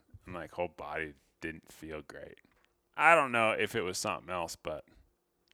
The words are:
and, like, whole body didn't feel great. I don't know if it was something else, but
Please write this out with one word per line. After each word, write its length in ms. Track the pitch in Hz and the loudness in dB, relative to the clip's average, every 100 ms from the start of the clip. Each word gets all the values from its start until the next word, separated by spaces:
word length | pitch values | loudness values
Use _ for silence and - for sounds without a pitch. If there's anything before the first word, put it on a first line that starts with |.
| _ - - | _ -20 -14
and, 80 | |
like, 180 | 90 78 | -12 -10
whole 200 | - 87 - | -6 -8 -8
body 380 | 73 78 78 69 _ _ | -10 -8 -8 -12 _ _
didn't 320 | 80 80 - | -10 -10 -16
feel 300 | - 78 78 - | -18 -14 -12 -14
great. 320 | 71 - - _ _ _ _ _ - | -16 -18 -20 _ _ _ _ _ 4
I 160 | 151 | 8
don't 180 | 165 135 | 8 6
know 200 | 120 110 | 4 4
if 240 | 95 104 117 | 4 0 -2
it 60 | |
was 180 | 90 92 | -4 -4
something 320 | 104 82 85 | -4 -4 -4
else, 220 | 90 82 - | -6 -6 -8
but 300 | 80 76 - _ _ _ _ _ _ | -10 -10 -12 _ _ _ _ _ _